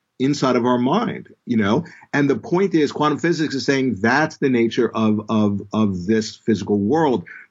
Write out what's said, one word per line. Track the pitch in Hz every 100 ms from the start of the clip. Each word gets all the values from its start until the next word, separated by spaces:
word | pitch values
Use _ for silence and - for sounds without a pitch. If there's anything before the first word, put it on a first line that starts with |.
| _ -
inside | 131 143 135 123
of |
our | 120 123
mind, | 123 180 233 - - -
you | - 113
know? | 101 120 170 - -
And | 143 143
the | 127
point | - 175 196
is, | 160 139
quantum | - 151 139
physics | 165 160 147
is | 131 120
saying | 135 131 95
that's | 113 131 156 -
the | 143
nature | 120 113 120 113
of, | 113 110 107 104
of, | 110 104 101 101
of | 110 107 92 87
this | 110 110 -
physical | - 104 101 104
world, | 101 156 156 113 - - -